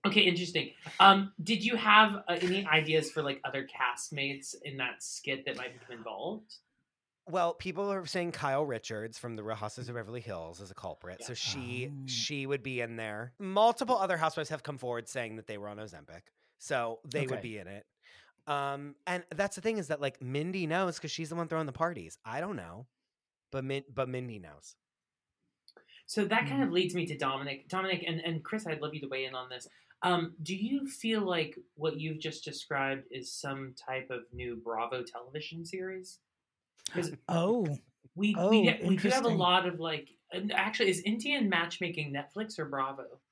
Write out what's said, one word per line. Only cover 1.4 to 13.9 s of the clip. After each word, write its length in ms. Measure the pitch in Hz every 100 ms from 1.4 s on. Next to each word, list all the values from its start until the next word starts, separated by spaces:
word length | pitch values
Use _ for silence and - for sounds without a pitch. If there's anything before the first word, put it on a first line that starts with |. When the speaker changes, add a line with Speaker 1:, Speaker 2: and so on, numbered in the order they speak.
Speaker 1:
did 200 | 160 220
you 120 | 220 233
have, 460 | 214 214 214 202 -
uh, 100 | 175
any 240 | 180 190 190
ideas 440 | 156 151 156 143
for, 100 | 160
like, 180 | 139 135
other 220 | 135 135 135
castmates 880 | - 127 123 - 143 139 139 - -
in 140 | 147 135
that 240 | 123 -
skit 420 | - - - 135
that 120 | 139 123
might 220 | 127 120
become 180 | - 117
involved? 560 | 110 98 151 214 - - _ _ _ _ _ _ -
Speaker 2:
Well, 240 | 175 170
people 400 | 165 180 180 202
are 140 | 196 165
saying 260 | 185 170
Kyle 320 | 165 147 135
Richards 540 | 151 113 - 107 113 -
from 160 | 123 110
the 60 |
Real 140 | 107 107
Housewives 320 | 107 - 120
of 80 | 120
Beverly 240 | 104 120
Hills 400 | 110 90 82 85
is 100 | 98
a 40 |
culprit. 480 | 95 92 76 90 92
So 80 | -
Speaker 1:
Yeah. 20 |
Speaker 2:
she, 560 | 120 - 139 123 123 131
Speaker 3:
Oh. 140 | 143 135
Speaker 2:
she 400 | 120 - 147 135
would 160 | 139
be 180 | 135 127
in 160 | 117 113
there. 380 | 110 104 120 _
Multiple 580 | 196 196 226 233 247